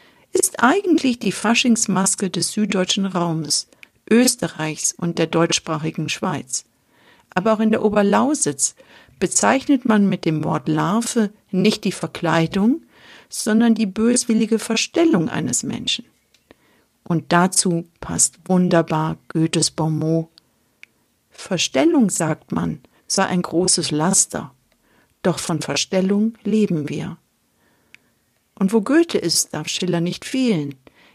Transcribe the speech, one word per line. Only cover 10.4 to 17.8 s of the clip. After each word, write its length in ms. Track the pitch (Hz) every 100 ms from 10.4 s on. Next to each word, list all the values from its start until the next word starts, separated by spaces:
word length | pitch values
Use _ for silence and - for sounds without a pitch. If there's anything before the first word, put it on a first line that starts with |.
Wort 240 | 156 156 160
Larve 640 | 156 156 214 226 240 208 - -
nicht 340 | 185 196 214
die 80 | 196
Verkleidung, 920 | - 139 - 165 165 165 196 214 330 _ _ - - -
sondern 460 | - - 220 233
die 140 | 220 214
böswillige 720 | 202 233 247 - 226 220 220
Verstellung 720 | - 220 - 330 330 339 -
eines 340 | - 165 -
Menschen. 420 | - - - - - _ _ _ _ - _ _ _ _
Und 300 | - 165 131
dazu 540 | 175 185 - 185 170